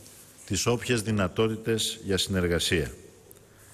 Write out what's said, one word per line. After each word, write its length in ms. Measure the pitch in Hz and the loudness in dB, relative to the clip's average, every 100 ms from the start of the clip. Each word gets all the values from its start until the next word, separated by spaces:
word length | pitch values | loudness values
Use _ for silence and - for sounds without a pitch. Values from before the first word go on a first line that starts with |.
| - - - - - | -20 -20 -20 -18 -6
τις 200 | 98 117 | -2 0
όποιες 360 | 120 - 117 | 0 2 0
δυνατότητες 960 | 104 107 90 - 110 110 117 110 - - | 2 0 0 2 0 0 -2 0 -2 -4
για 140 | 95 92 | -2 0
συνεργασία. 720 | - 95 87 85 - 87 64 - - - - - - - - | 2 2 2 2 2 0 -2 -8 -20 -20 -20 -20 -20 -20 -20